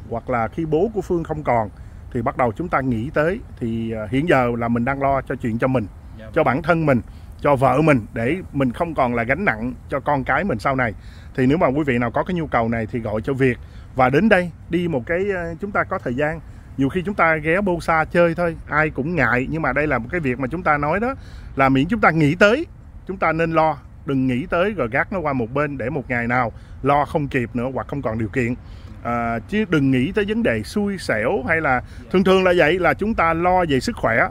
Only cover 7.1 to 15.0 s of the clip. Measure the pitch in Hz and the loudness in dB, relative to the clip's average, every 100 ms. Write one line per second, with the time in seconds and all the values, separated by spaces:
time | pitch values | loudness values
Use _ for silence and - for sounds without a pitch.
7.1 | - - - 147 135 131 131 160 135 101 | -12 -16 -2 2 4 4 4 4 4 2
8.1 | 117 117 185 175 143 131 - 170 147 123 | -4 -2 -2 -4 -2 0 0 -4 0 0
9.1 | 120 117 143 202 110 123 - - 143 147 | 0 0 0 0 -2 -4 -8 -6 -4 0
10.1 | 143 123 135 190 117 143 131 120 95 - | 0 0 0 0 -2 0 0 -2 -4 -14
11.1 | - - - 131 165 156 139 143 120 120 | -18 -10 0 2 4 2 2 0 0 0
12.1 | 143 160 180 147 123 117 113 107 123 110 | -2 -2 -4 0 0 2 0 -2 -4 -4
13.1 | 107 127 131 131 117 - - - 127 131 | -4 -2 2 2 0 -8 -18 -6 2 4
14.1 | 143 220 190 175 - - 170 175 139 | 6 6 4 2 -8 -4 -2 0 -2